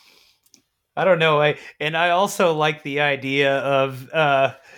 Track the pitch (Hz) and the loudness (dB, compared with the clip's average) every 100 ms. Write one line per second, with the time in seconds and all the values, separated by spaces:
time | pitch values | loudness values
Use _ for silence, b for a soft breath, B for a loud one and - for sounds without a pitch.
0 | b b b b _ _ _ _ _ - | b b b b _ _ _ _ _ -4
1 | 175 170 160 151 151 147 B B 151 160 | 0 2 4 2 2 -2 B B -6 -2
2 | 175 175 202 - 180 156 156 151 147 143 | 0 2 0 0 0 2 0 -2 -6 -2
3 | 147 139 135 139 139 139 131 139 135 127 | -2 -2 -2 0 0 0 0 0 0 -4
4 | 131 160 151 139 135 - B | -8 -2 0 2 0 -4 B